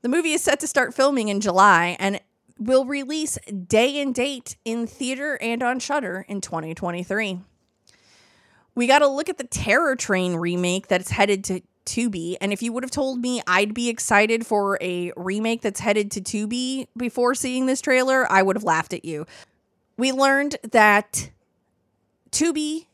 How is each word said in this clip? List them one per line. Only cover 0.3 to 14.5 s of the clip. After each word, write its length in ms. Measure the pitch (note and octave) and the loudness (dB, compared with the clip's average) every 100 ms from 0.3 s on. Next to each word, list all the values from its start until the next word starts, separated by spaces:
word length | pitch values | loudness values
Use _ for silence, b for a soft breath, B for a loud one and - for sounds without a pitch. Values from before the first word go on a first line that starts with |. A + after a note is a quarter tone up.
is 100 | D4+ | 0
set 180 | - C#4+ | 0 0
to 60 | D#4 | 0
start 260 | - B3+ | 0 -2
filming 360 | B3 C4+ C#4 G#3+ | 2 2 2 0
in 120 | G3+ | -2
July 560 | G#3 F3+ G3+ F3 F3 F3 | 0 6 8 8 4 0
and 220 | G3 G3+ _ _ _ _ | -2 -4 _ _ _ _
will 260 | A3 C4 | 2 2
release 540 | C4 C#4+ C4+ D#4 D4+ - - G3+ F3+ | 2 -4 -4 -6 -4 -8 -10 -12 0
day 320 | A3 B3 C#4+ | 2 2 0
and 140 | C#4 | -4
date 420 | B3+ C4 C4+ - - | -2 -4 -4 -12 -12
in 220 | - A3+ A#3 | -6 -6 -6
theater 520 | - B3+ C4 D4 C4+ | -6 -6 -6 -6 -6
and 220 | A#3 A#3 | -4 -2
on 160 | B3 B3+ | -2 -4
Shudder 480 | - C#4+ A3 F#3 G3 | -2 -4 -4 -8 -8
in 140 | G3+ | -10
twenty 320 | - E3 D#3+ | -6 -8 -8
twenty-three. 680 | E3 F3+ F3 F3 G3+ G#3+ F#3 F#3 _ _ _ _ b b b b b b b b | -8 -6 -6 -4 -4 -2 -6 -12 _ _ _ _ b b b b b b b b
We 120 | - A#3+ | -2 4
got 120 | C#4+ | 6
to 100 | C#4+ | 6
look 220 | C#4 D#4+ | 2 -4
at 80 | F4 | -6
the 80 | B3 | -8
Terror 500 | - - A3+ E4 B3+ | -6 0 2 2 -2
Train 400 | - F#3+ F3+ E3+ | -2 0 0 -2
remake 520 | E3+ F3 F3+ F#3 - | -2 0 0 -2 0
that's 220 | F3+ F#3 | -2 -2
headed 320 | - G#3 G3 | 0 2 2
to 180 | G3 F#3 _ _ - | -2 -8 _ _ -8
Tubi. 500 | - A#3+ G3 E3 F#3 | -2 -2 -2 -6 -6
And 120 | G3 | -4
if 100 | G3+ | -4
you 100 | A#3 | -4
would 100 | A#3 | -6
have 60 | B3+ | -6
told 300 | C#4 C4+ B3+ | -4 -4 -2
me 200 | B3 B3 - | -4 -4 0
I'd 260 | F3+ G#3 | 2 2
be 160 | A3+ A#3+ | -2 -4
excited 580 | A3+ - G3+ G#3+ A3+ | -4 2 4 4 0
for 320 | A3+ | 0